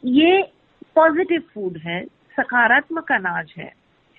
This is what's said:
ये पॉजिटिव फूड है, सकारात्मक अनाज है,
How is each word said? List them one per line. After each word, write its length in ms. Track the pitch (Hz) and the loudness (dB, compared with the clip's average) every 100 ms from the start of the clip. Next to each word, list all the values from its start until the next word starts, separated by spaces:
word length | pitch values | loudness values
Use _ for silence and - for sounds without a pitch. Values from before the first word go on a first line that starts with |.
| 254 | -2
ये 380 | 254 320 381 370 _ _ _ - - | 2 4 2 0 _ _ _ -2 2
पॉजिटिव 460 | 320 311 370 339 - | 4 2 -2 -4 -4
फूड 240 | 214 190 165 | -10 -10 -10
है, 280 | 165 175 - | -8 -10 -10
सकारात्मक 1040 | _ _ - - 247 226 262 285 330 320 | _ _ -6 -2 0 2 2 0 -8 -4
अनाज 420 | 240 185 170 160 - | -4 -4 -6 -10 -16
है, 160 | - - _ _ _ | -18 -20 _ _ _